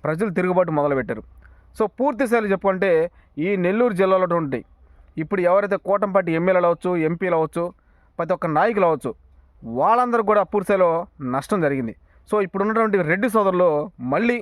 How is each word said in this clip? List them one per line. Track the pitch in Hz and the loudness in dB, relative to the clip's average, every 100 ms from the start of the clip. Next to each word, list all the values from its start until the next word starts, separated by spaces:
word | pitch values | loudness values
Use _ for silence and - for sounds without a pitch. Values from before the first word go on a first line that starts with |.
| 151 | -4
ప్రజలు | 160 220 175 | -2 -2 -2
తిరుగుబాటు | 180 180 175 151 | 0 0 0 0
మొదలుపెట్టారు. | 147 139 120 110 - - - - _ - | 0 0 -4 -8 -10 -20 -20 -20 _ -4
So | 214 - | -4 0
పూర్తి | 269 233 262 | -2 0 0
స్థాయిలో | 233 208 | 0 0
చెప్పుకుంటే | 190 196 185 196 160 170 _ _ - 170 | 0 0 0 2 2 0 _ _ -6 -2
ఈ | 202 175 | 0 0
నెల్లూరు | 208 247 185 | 0 -2 0
జిల్లాలో | 190 190 180 | 2 2 2
ఉన్నటువంటి | 170 151 127 - _ _ - - - | -2 -2 -6 -8 _ _ -20 -16 -10
ఇప్పుడు | 160 196 175 | -6 0 2
ఎవరైతే | 190 208 196 - | 2 2 -4 0
కూటమి | 202 202 190 | -2 2 0
పార్టీ | 175 165 | 0 0
ఎమ్మెల్యేలు | 180 185 170 | 2 2 2
అవ్వచ్చు, | 170 180 175 160 | 0 -2 -2 -2
ఎంపీలు | 170 190 165 | -2 -2 0
అవ్వచ్చు, | 156 165 175 - _ _ _ - | -2 -4 -8 -10 _ _ _ -8
ప్రతి | 170 175 | -4 -2
ఒక్క | 170 151 | 0 0
నాయకులు | 202 208 175 | 0 2 2
అవ్వచ్చు, | 151 127 - _ _ _ _ 113 117 | 2 -4 -10 _ _ _ _ -10 -2
వాళ్ళందరూ | 165 233 247 233 208 | 2 2 2 0 2
కూడా | 208 190 | 2 2
పూర్తి | 208 190 | -4 0
స్థాయిలో | 196 175 165 185 _ 135 131 | 2 4 2 -4 _ -6 -6
నష్టం | - 208 156 | -2 -2 0
జరిగింది. | 139 117 - _ _ _ | -2 -6 -10 _ _ _
So | 214 196 | -2 -2
ఇప్పుడున్నటువంటి | 196 202 220 220 196 160 | -2 -2 0 0 0 0
రెడ్డి | 185 240 214 | 0 0 2
సోదరులు | 196 180 175 147 165 - 123 | 2 2 2 2 -4 -8 -4
మళ్ళీ | 147 233 240 | 0 0 -2